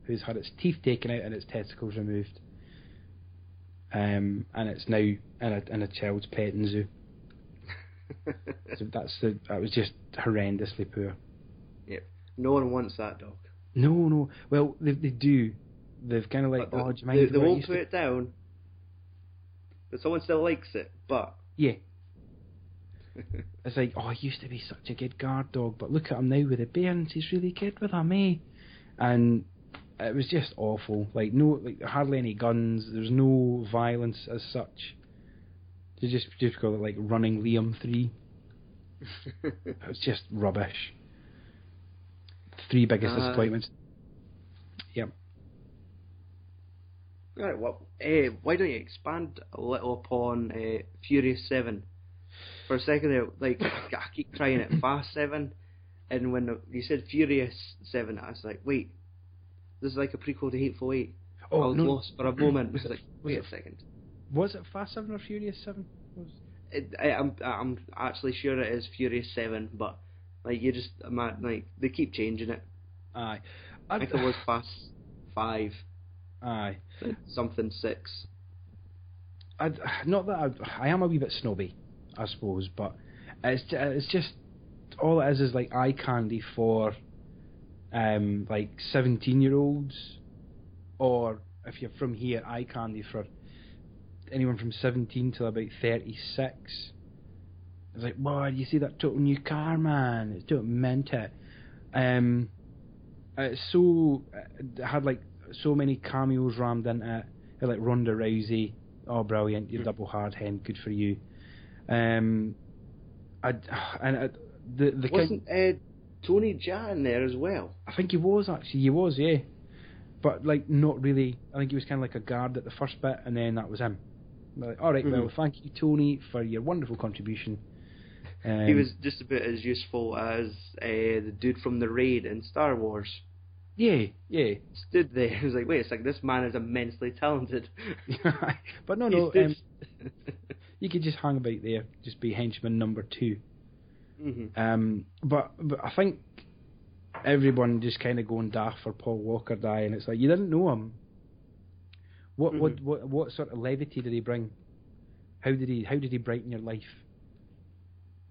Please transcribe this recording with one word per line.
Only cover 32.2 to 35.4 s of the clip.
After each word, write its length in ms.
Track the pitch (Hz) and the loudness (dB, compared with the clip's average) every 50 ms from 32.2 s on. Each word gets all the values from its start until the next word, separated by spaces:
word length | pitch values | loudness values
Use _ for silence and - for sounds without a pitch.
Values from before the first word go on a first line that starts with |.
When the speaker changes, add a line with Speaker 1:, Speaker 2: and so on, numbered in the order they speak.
| 123 113 104 | 0 -2 -2
Speaker 1:
guns. 520 | 107 117 117 117 117 113 113 113 110 110 113 | 0 2 2 4 4 4 2 0 0 -2 -4
There's 200 | 110 110 110 113 | -4 -4 0 2
no 560 | 123 131 135 131 131 131 127 123 123 123 113 101 | 4 6 8 8 8 8 6 4 2 0 -2 -2
violence 560 | 107 117 117 117 120 120 120 117 113 - - 110 | 0 2 2 2 2 0 0 -2 -4 -6 -8 -8
as 120 | 117 117 - - - | -8 -8 -8 -6 -6
such. 420 | 123 110 - - - - - - - - - - - - - - - | -6 -6 -8 -10 -16 -14 -14 -16 -18 -20 -20 -20 -20 -20 -20 -20 -20